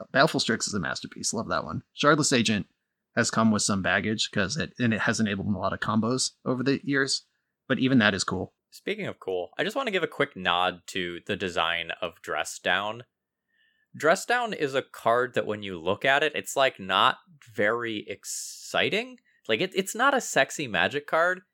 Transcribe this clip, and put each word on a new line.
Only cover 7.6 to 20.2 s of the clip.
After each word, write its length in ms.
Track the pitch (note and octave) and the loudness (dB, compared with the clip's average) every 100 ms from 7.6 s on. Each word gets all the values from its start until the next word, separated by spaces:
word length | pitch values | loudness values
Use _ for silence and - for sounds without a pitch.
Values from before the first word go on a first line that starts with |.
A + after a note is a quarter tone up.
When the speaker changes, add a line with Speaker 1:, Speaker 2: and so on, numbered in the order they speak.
| - | -4
Speaker 1:
but 100 | B2+ | 0
even 200 | C3 C3 | 4 6
that 160 | G#2 | 4
is 100 | G2 | 2
cool. 300 | - F#2 F#2 _ _ | 0 -4 -6 _ _
Speaker 2:
Speaking 360 | - - G#3 - | -12 -8 -6 -6
of 140 | F#2 | -8
cool, 300 | - F#2 - - | -4 -4 -4 -4
I 60 | |
just 120 | D#3+ C#4 | -4 -2
wanna 140 | C4 | -2
give 120 | F#3+ | 0
a 60 | D#3+ | -2
quick 260 | - C#3 | -2 -2
nod 520 | - F2+ F2 F2+ F2 - | -2 0 2 2 -2 -8
to 340 | G2 F2 E2+ - | -6 -6 -6 -6
the 100 | G2+ | -4
design 540 | F#2+ E2+ E2 E2+ E2+ - | -2 0 0 -2 -6 -8
of 220 | F2 E2 | -8 -8
Dress 360 | - D2+ D#2+ - | -6 -4 -4 -4
Down. 460 | F#2+ F2+ G#2 A2+ - _ _ _ _ _ _ _ _ | 0 0 0 -6 -14 _ _ _ _ _ _ _ _
Dress 300 | B2 C#3+ F#3+ | 0 2 2
Down 300 | - B3 A#3 | 2 0 -2
is 200 | F#3+ C#3+ | -2 -2
a 60 | C3 | -2
card 540 | - - A2+ A#2+ B2 | -4 -2 2 2 2
that 100 | B2 | 0
when 180 | - G#2 | -2 -4
you 160 | G2+ F2+ | -6 -4
look 280 | E2+ G#2 C3+ | -2 0 2
at 160 | C#3 | 2
it, 100 | D#3 | 2
it's, 220 | - - - | -2 -4 2
like, 240 | C3+ - | 2 0
not 380 | F#2+ F#2+ A#2+ - _ D#3 - | 0 4 4 2 _ -20 -10
very 520 | A2 G#2 A#2 A2+ G#2+ G#2 | -2 0 0 -4 -6 -8
exciting. 1080 | G2+ - - - - - F2 G#2+ F#3+ B3+ B3+ _ _ - | -12 -12 -12 -12 -14 -4 0 0 0 -4 -12 _ _ -2
Like, 120 | A2+ | -2
it, 120 | F#3+ | 0
it's 200 | - F#3+ | -2 -4
not 200 | A3 C4+ | 0 2
a 60 | C4+ | 2